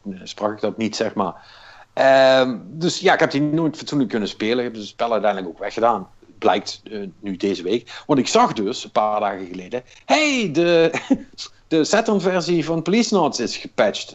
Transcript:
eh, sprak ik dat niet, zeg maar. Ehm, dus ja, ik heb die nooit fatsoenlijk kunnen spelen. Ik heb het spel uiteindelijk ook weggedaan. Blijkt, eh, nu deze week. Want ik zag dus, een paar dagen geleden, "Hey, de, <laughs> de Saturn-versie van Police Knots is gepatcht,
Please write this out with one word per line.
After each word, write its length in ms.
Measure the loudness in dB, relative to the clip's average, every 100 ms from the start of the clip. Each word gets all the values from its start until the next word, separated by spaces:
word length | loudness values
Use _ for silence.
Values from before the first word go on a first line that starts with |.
| -14
eh, 20 | -14
sprak 280 | -14 -6 -6
ik 80 | -4
dat 160 | -6 -4
niet, 180 | -4 -4
zeg 180 | -4
maar. 220 | -4 -4 -6 -16 -20 -20 -20 -8
Ehm, 640 | 2 4 6 6 6 2 -2 -10
dus 320 | -4 -4 0
ja, 140 | 2
ik 60 | 4
heb 120 | 2
die 100 | 2
nooit 360 | 0 0 0 -4
fatsoenlijk 320 | -4 0 0
kunnen 200 | 0 -4
spelen. 280 | -2 -2 0
Ik 60 |
heb 120 | -2 -6
het 100 | -12
spel 260 | -4 -2
uiteindelijk 400 | 0 0 0 -4
ook 80 | -8
weggedaan. 480 | -8 0 2 2 -4 -18 -20 -2
Blijkt, 440 | 0 2 -2 -12 -12
eh, 80 | -12 -12 -12
nu 180 | -10 -4
deze 260 | -2 -2
week. 380 | -2 -4 -4 -10 0
Want 140 | 0
ik 80 | 4
zag 260 | 4 2
dus, 300 | 2 -4 -6
een 80 | -4
paar 280 | -2 0 0
dagen 260 | -2 -4 -8
geleden, 360 | -12 -10 -10 -10 -14 0
"Hey, 440 | 2 2 0 -2
de, 380 | 0 2 4 4 0 -2 -2 -2
<laughs> 400 | -16 -18 -18 _
de 160 | 0
Saturn-versie 840 | 2 2 2 0 2 0 0 0 0
van 160 | -2
Police 280 | 0 2 2
Knots 300 | 2 2 0
is 180 | -4 -6
gepatcht, 560 | -6 0 0 0 -8